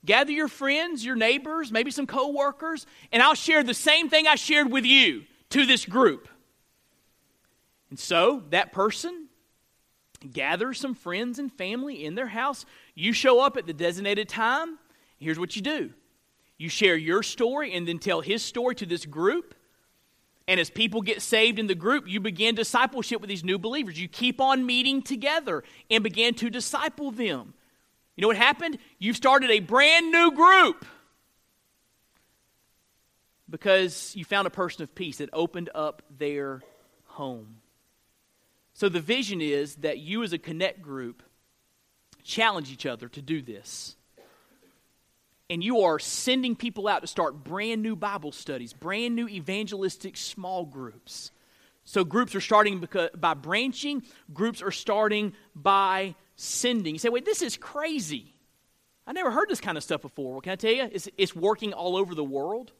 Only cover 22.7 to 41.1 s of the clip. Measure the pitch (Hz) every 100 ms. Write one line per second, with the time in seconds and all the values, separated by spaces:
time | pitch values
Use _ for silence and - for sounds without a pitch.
22.7 | 247 262 269 214 226 190 190 170 190 208
23.7 | 269 233 156 180 - 247 247 262 262 254
24.7 | 247 254 269 - 269 277 320 269 160 -
25.7 | - _ 220 220 190 233 233 233 233 -
26.7 | 285 302 - 285 220 226 139 110 - _
27.7 | _ _ _ _ - 208 208 240 285 330
28.7 | 311 - _ 196 240 262 269 262 214 170
29.7 | 240 285 330 330 339 339 277 339 381 349
30.7 | 339 - - _ _ _ _ _ _ _
31.7 | _ _ _ _ _ _ _ _ _ _
32.7 | _ _ _ _ _ _ _ _ 160 208
33.7 | 190 185 - - 202 165 202 190 - 180
34.7 | - 156 - 180 131 143 - 170 180 170
35.7 | - 151 147 - 139 147 143 139 131 -
36.7 | _ _ _ _ - 139 123 107 113 _
37.7 | _ _ _ _ _ _ _ _ _ _
38.7 | _ 202 175 151 247 214 196 151 143 147
39.7 | 143 151 135 127 208 220 165 160 160 -
40.7 | - 156 135 123